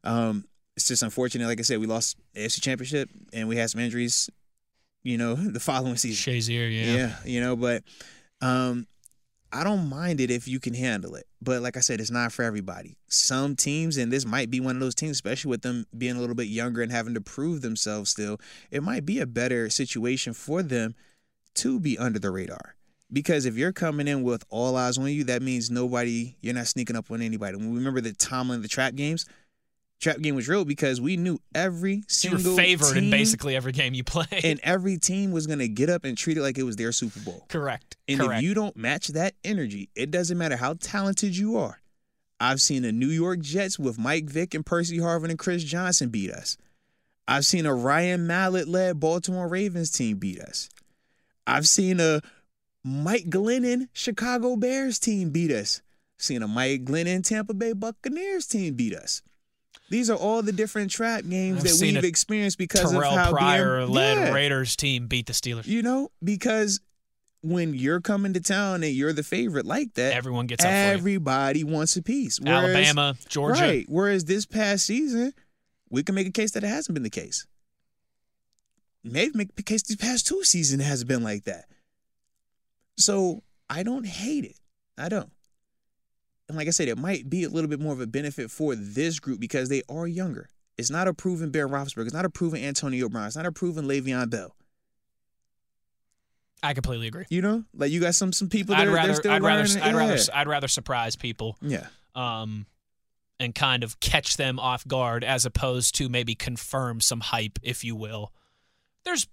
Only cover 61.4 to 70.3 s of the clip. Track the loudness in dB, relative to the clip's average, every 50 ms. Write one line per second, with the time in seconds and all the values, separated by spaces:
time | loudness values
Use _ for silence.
61.4 | 0 0 0 2 2 4 4 4 4 4 4 4 2 2 2 0 0 0 0 0
62.4 | 0 0 0 -2 -2 0 2 4 4 4 4 4 4 4 4 4 4 4 4 4
63.4 | 4 6 6 6 4 4 2 2 2 2 4 4 6 6 6 4 4 4 4 4
64.4 | 4 4 2 2 0 0 0 0 0 2 0 0 0 0 0 -2 0 -2 -2 -2
65.4 | -2 -2 -4 -4 -2 -2 0 0 2 2 2 0 -2 -4 -6 _ -2 -2 0 0
66.4 | 2 2 2 2 2 2 0 -2 -4 _ _ _ _ _ _ _ _ _ _ _
67.4 | -4 0 0 2 0 0 0 0 2 2 2 2 2 0 0 2 2 0 0 0
68.4 | 0 0 2 2 2 0 0 0 0 0 0 2 2 2 0 0 -2 -2 0 0
69.4 | 0 0 0 -2 -2 0 0 -2 -2 -2 -2 0 0 2 2 0 0 -2